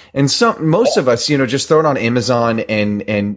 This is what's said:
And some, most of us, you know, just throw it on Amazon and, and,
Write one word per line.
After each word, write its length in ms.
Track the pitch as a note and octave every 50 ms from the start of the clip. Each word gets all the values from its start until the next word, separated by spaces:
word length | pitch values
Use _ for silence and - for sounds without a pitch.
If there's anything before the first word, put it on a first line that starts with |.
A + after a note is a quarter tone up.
| - - -
And 160 | C#3 C#3 C3+
some, 400 | - - A#3 A#3 - - D#3 D#3+
most 280 | D#3+ G3 B3 - -
of 100 | G3+ D3+
us, 200 | B2+ A#2 A#2 -
you 100 | - D3+
know, 100 | C#3 C3+
just 200 | A2+ C3 C3+ -
throw 120 | - D#3+ D#3
it 60 | D#3
on 100 | D3+ C3+
Amazon 600 | G#2 A2 A#2 A#2+ B2 A2 B2 B2 A#2+ A#2 A#2 A2+ A2+
and, 420 | - - A2 G#2+ G#2 G#2 G#2 G2+ F#2+ -
and, 260 | G#2+ G#2 G#2 G2+ G2+